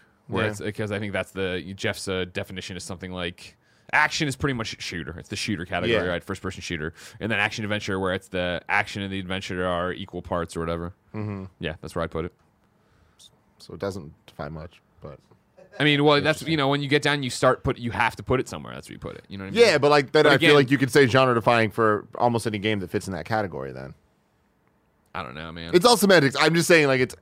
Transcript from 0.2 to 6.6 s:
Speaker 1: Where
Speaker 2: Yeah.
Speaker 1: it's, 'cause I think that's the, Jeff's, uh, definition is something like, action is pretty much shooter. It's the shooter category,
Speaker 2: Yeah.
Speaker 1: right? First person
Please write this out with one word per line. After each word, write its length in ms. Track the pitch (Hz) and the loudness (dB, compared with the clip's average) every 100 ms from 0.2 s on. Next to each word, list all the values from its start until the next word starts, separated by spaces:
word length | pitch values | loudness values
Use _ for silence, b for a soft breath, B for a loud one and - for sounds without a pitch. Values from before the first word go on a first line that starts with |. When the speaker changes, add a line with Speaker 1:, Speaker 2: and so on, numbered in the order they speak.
| - | -8
Speaker 1:
Where 160 | 98 | -4
Speaker 2:
Yeah. 60 | 110 | -4
Speaker 1:
it's, 100 | 104 107 104 | -4 -8 -8
'cause 140 | 104 | -6
I 60 | 101 | -6
think 120 | 104 | -6
that's 200 | 95 92 | -6 -6
the, 400 | 92 95 90 80 | -6 -6 -6 -8
Jeff's, 320 | 98 107 98 - | -8 -6 -6 -6
uh, 200 | 92 90 | -4 -4
definition 440 | 98 95 92 - 90 | -8 -10 -12 -12 -12
is 80 | |
something 260 | - 90 92 | -12 -12 -10
like, 460 | 92 87 - - _ b b b | -8 -8 -10 -20 _ b b b
action 360 | 139 151 - 151 | 0 0 0 -4
is 80 | 127 | -2
pretty 180 | 143 | -4
much 260 | 123 110 - | -4 -6 -8
shooter. 360 | - 87 67 87 | -10 -10 -10 -12
It's 120 | - | -10
the 40 | 101 | -8
shooter 280 | - 85 | -4 -4
category, 400 | 90 90 90 110 | -4 -4 0 0
Speaker 2:
Yeah. 60 | 90 | 0
Speaker 1:
right? 100 | 85 | -4
First 200 | - 95 | -6 -10
person 180 | 92 92 | -8 -10